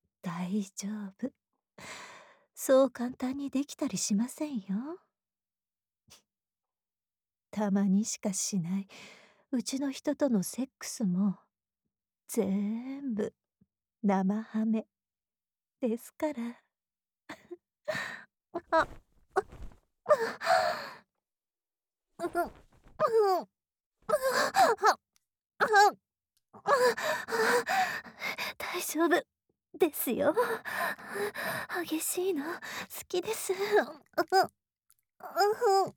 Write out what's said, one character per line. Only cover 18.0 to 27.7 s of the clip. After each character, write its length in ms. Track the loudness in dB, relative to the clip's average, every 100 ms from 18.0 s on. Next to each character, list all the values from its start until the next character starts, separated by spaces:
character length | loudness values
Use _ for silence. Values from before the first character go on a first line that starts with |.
| -6 -10 -18 _ _
あ、 100 | -12 -2
あ、 180 | 0 0 -6 _ _ _
あ、 80 | -6 -6 -10 -14 -14 _ _ 2 2 2 -4 2 2 2 -2 -10 -16 _ _ _ _ _ _ _ _ _ _ _ -8
う 60 |
ん、 40 | -4
う 20 |
ん、 20 | -2
う 20 |
ん、 1000 | -4 -6 -20 _ -14 -2 2 4 4 2
う 20 |
ん、 80 | -2 _ _ _ _ _ -4 0 2 0 2 4 6 6 4 2 _ _ _ _ _ -2 4 8 6
う 20 |
ん。 80 | 4 _ _ _ _ _ -8 2 4 4 2 -2 -4 -4 0 2 2 2